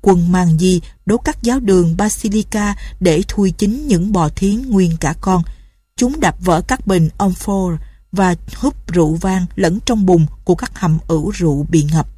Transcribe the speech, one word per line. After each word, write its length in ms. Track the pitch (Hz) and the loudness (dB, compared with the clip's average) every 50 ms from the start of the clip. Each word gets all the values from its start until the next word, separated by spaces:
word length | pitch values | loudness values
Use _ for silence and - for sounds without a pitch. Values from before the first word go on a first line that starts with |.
Quân 300 | - 196 190 180 170 170 | 4 4 4 4 4 2
mang 260 | 180 185 180 170 160 160 | 2 2 4 2 2 4
di 240 | 175 185 185 170 - - - _ _ | 4 2 2 2 -2 -6 -20 _ _
đốt 140 | - 208 240 - | -2 -2 0 0
các 200 | - - - - | -4 -6 -2 -2
giáo 160 | 233 247 269 | 0 0 0
đường 380 | 247 - 190 185 175 165 165 175 | 2 4 4 4 4 2 2 0
Basilica 760 | 202 214 - - - 220 196 220 208 - - 214 208 208 202 - - - - - | 0 -2 -2 -2 -4 -2 -2 -2 -2 -2 -4 -4 -2 -2 -4 -6 -8 -12 -8 0
để 240 | 185 180 156 156 208 - | 2 2 2 2 0 -2
thui 240 | - - 202 190 | -2 0 0 0
chín 360 | 170 - 208 208 220 269 302 294 | 0 0 -2 -2 -2 -4 0 0
những 240 | 220 165 175 208 | 0 2 2 0
bò 180 | 214 185 165 151 | 0 0 0 0
thiến 400 | - - 196 196 208 226 262 269 | -2 -2 -2 0 0 -2 -2 0
nguyên 280 | 233 190 185 170 165 160 | 0 2 2 2 0 -2
cả 160 | - 147 160 - | -2 -4 -4 -4
con. 220 | - 196 185 180 165 - - - - - _ _ _ _ _ | -2 0 0 0 0 -2 -8 -16 -20 -20 _ _ _ _ _
Chúng 240 | - 247 240 277 320 | -2 -2 -2 0 0
đập 160 | 285 175 - - | 0 0 0 0
vỡ 220 | 180 185 170 156 | 0 0 0 0
các 260 | 175 - - 254 - 208 | 0 -2 -4 -4 0 0
bình 220 | 190 180 160 156 - - | 2 2 2 2 0 0
amphore 600 | 196 196 180 - - - 196 196 185 180 170 151 - - - _ _ _ | -2 -2 -2 -2 -4 -4 -2 -2 -2 -2 -4 -6 -8 -12 -20 _ _ _
và 240 | - 190 196 185 175 165 - - - | -2 0 2 2 0 -2 -6 -14 -10
húp 320 | - - 277 - - - - | -4 -2 -4 -4 -4 -12 -2
rượu 280 | 165 180 165 151 160 | 2 2 2 2 0
vang 300 | 165 170 190 190 185 180 170 - | -2 -2 -2 -2 -2 -4 -4 -4
lẫn 240 | - 190 165 170 214 - | -2 0 0 0 0 -2
trong 200 | - 240 220 196 | -2 0 2 4
bùn 200 | 185 180 170 156 147 - - - | 4 4 4 4 2 0 -8 -2
của 120 | - 180 | -2 -2
các 240 | 165 - - - - | -2 -2 -12 -8 -4
hầm 200 | - 165 156 160 - - | -2 0 0 0 -2 -2
ủ 240 | 170 156 151 180 | -2 -2 -2 -4
rượu 340 | 208 - 180 160 143 143 147 156 | -4 -2 0 0 0 0 -2 0
bị 140 | 170 160 147 | 0 0 2
ngập. 240 | 147 156 160 143 - - | 2 0 0 0 -2 -8